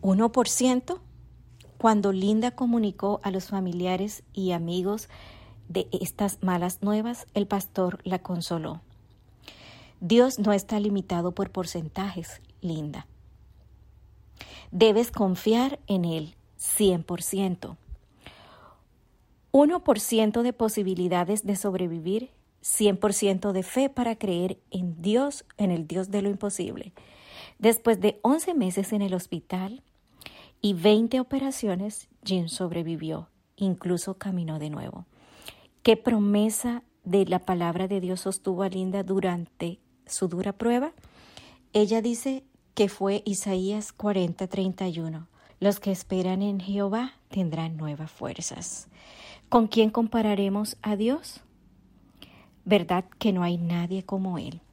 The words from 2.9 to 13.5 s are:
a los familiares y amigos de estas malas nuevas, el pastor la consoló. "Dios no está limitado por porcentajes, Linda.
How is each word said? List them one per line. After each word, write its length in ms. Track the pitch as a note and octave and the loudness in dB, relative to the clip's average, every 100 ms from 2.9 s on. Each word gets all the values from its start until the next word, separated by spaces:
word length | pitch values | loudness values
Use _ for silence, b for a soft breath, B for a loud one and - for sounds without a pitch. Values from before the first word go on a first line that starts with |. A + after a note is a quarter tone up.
| F#3+ G3 G3+ | -2 -2 -2
a 60 | G#3 | -2
los 160 | F#3+ F#3 | -4 -4
familiares 760 | G3 F#3 F3 F3+ F#3 G3+ - - | -4 -2 -2 -2 0 -2 -8 -14
y 200 | - F#3 | -6 -2
amigos 560 | F3 E3+ F3 F#3 G#3+ - B B B B B - | -2 -2 -2 -2 -4 -8 B B B B B -8
de 200 | - - | -6 -4
estas 520 | F#3+ F#3+ - G3+ - | -4 -6 -2 -4 -2
malas 360 | F#3 F3+ F3 - | -2 0 -2 -4
nuevas, 440 | G3+ G#3+ A3 A#3+ - | -2 0 -2 -6 -6
el 140 | - G3+ | -4 -2
pastor 500 | G3+ F#3+ - F3+ F3 | -2 -4 -2 -2 -2
la 160 | - F3+ | -4 -6
consoló. 600 | - F3 E3+ E3+ D#3+ E3 - - _ - _ - B B B B B B | -4 -6 -4 -4 -6 -10 -16 -20 _ -20 _ -20 B B B B B B
"Dios 380 | F3 A#3 B3 C4 | 4 6 6 4
no 140 | G3+ | 2
está 260 | G3+ - G#3+ | 2 0 -2
limitado 540 | G#3 G3+ F#3 F3 F3 | 0 -2 -2 -2 -2
por 180 | F3+ G3 | -2 -6
porcentajes, 920 | - F3 F3 D#3 - G3 F3+ E3 - - - | -4 -6 -6 -8 -6 -6 -6 -12 -16 -20 -10
Linda. 460 | F3+ D#3 D3+ C#3 - - - - - | -6 -6 -6 -10 -14 -20 -20 -20 -20